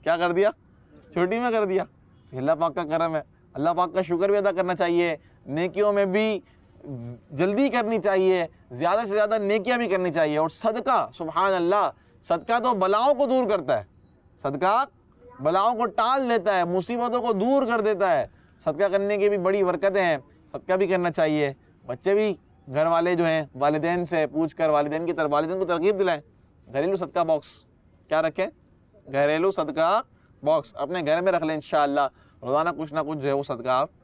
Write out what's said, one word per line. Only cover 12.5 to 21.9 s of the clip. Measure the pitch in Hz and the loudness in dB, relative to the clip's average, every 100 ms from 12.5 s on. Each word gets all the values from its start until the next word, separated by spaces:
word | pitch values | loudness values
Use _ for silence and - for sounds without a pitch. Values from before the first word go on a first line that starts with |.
| 233 | 0
تو | 240 | 0
بلاؤں | 214 190 208 254 | 0 2 4 2
کو | 269 277 | 2 2
دور | 262 240 | 2 2
کرتا | 196 139 120 | 0 0 -2
ہے، | 98 _ _ _ _ _ | -4 _ _ _ _ _
صدقہ | 139 139 180 220 277 _ _ _ - - | -6 -2 0 0 -2 _ _ _ -20 -4
بلاؤں | 139 180 208 233 | 0 2 2 0
کو | 233 - | -2 0
ٹال | 220 269 254 | 2 2 2
دیتا | 233 185 190 | 0 2 0
ہے، | |
مصیبتوں | 175 180 175 240 240 240 | 2 0 -2 -4 -2 -2
کو | 233 | 0
دور | 208 220 277 254 | 0 2 2 2
کر | 233 | 0
دیتا | 214 202 190 | 0 2 2
ہے۔ | 156 117 - _ _ - | 2 0 -8 _ _ -6
صدقہ | 151 202 | 0 0
کرنے | 196 202 208 | 2 0 2
کی | 208 | 2
بھی | 202 | 2
بڑی | 180 202 | 0 2
برکتیں | 185 180 196 190 | 0 2 0 0
ہیں، | 180 147 - _ _ | 0 -2 -6 _ _
صدقہ | - - 185 | -16 -2 0
بھی | 190 | 2
کرنا | 185 175 | 0 0
چاہیے۔ | 160 156 151 143 139 _ _ | 0 0 2 -2 -4 _ _
بچے | - | -12